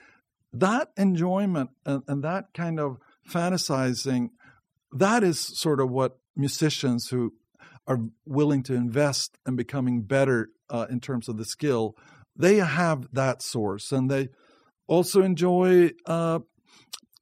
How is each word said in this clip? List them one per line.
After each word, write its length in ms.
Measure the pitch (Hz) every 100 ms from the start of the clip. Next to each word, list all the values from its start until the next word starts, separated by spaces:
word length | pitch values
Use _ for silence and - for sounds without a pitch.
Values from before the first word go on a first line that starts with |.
| - _ _ _ _
that 360 | 123 190 240 - -
enjoyment 760 | 196 170 180 190 202 165 127 _
and, 180 | - 139 135
and 160 | 143
that 220 | 151 190 -
kind 260 | - 170 160
of 160 | 143 123 _ _ -
fantasizing, 960 | 175 175 185 - 135 131 120 135 127 120 _ - _ _ _ _
that 300 | 131 190 240
is 160 | 190 151
sort 400 | - - 165 135
of 120 | 131
what 280 | 127 127 - _
musicians 760 | - 139 - 160 - 135 120 -
who 240 | 127 113 - _ _ - - -
are 120 | 127 113 _
willing 380 | 151 139 147 139
to 120 | 127
invest 640 | 127 120 127 147 135 - _ -
in 100 | 127
becoming 460 | 117 139 127 120
better, 460 | 104 135 135 120 107 _ -
uh, 160 | 120 113
in 120 | 123
terms 280 | 131 123 117
of 80 | 110
the 80 |
skill, 500 | 107 - 147 120 110 - - - _ -
they 200 | 175 208
have 520 | 170 147 175 147 123
that 300 | 135 135 120
source. 480 | - 123 104 101 -
And 200 | 135 131
they 180 | 135 131 _ _ _ _ _ -
also 360 | 165 175 196
enjoy, 680 | 190 160 180 180 185 180 170 - -
uh, 320 | 165 165 165 - _ _ - - - _ _